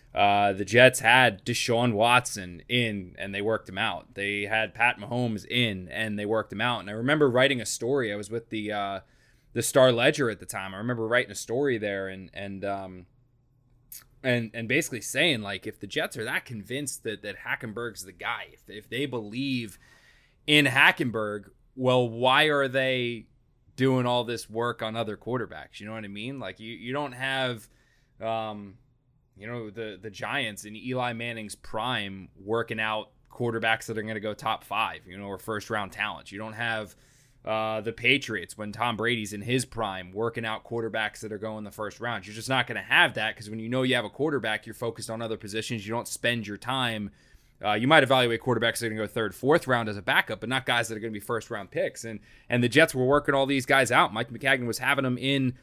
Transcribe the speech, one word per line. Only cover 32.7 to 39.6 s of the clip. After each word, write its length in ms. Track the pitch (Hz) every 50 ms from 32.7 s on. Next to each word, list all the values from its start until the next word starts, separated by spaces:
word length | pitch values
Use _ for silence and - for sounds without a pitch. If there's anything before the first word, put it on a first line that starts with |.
| 113 110
out 300 | 110 110 110 107 98 _ _ _ _ _
quarterbacks 540 | - - 120 117 110 113 117 113 110 - -
that 120 | - 110
are 60 | 113 104
gonna 160 | 110 110 104
go 140 | 101 107 101
top 320 | - - 110 107 - -
five, 420 | - 101 107 110 90 80 - -
you 100 | 92 90
know, 100 | 98 101
or 100 | 101 98
first 320 | 92 - 110 110 104 - -
round 240 | 113 107 98 92 -
talents. 360 | 101 104 104 87 71 - -
You 100 | 98 101
don't 120 | 107 110
have, 420 | 107 110 120 117 113 110 107 98 - _ _ _ _ _ _ _ _ _ -
uh, 340 | - 110 110 110 110 110 110
the 140 | 101 113 -
Patriots 640 | - 120 123 139 135 - - 110 92 80 - -
when 160 | - 104 104 101
Tom 240 | 110 117 120 110
Brady's 340 | 98 110 120 123 113 107 98
in 80 | 104 101
his 240 | 101 117 123 131